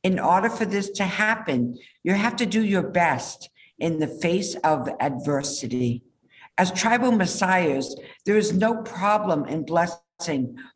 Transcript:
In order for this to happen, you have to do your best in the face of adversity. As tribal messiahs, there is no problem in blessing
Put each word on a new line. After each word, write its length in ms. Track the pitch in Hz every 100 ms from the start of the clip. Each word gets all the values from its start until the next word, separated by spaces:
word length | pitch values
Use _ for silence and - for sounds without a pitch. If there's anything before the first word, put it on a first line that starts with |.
In 140 | 185 185
order 300 | 131 185 226
for 160 | 226 208
this 240 | 196 196
to 120 | -
happen, 720 | 190 190 214 - - 131 120 120 - _
you 100 | 175
have 220 | 196 220 -
to 100 | 233
do 160 | 214 214
your 160 | 190
best 720 | - 180 170 127 - - - _ - -
in 220 | 165 156
the 80 | 151
face 480 | - 170 185 190 -
of 260 | 156 151 127 -
adversity. 1000 | 139 123 147 139 143 - 120 123 123 120 _ _ _ - - -
As 140 | 185
tribal 400 | - 226 240 247
messiahs, 840 | 226 180 - 185 185 165 135 131 - - - -
there 100 | 214
is 160 | 208
no 300 | 185 220 233
problem 640 | - 175 196 208 185 156 139
in 180 | 160
blessing 920 | 156 165 175 - _ _ 170 143 123 - -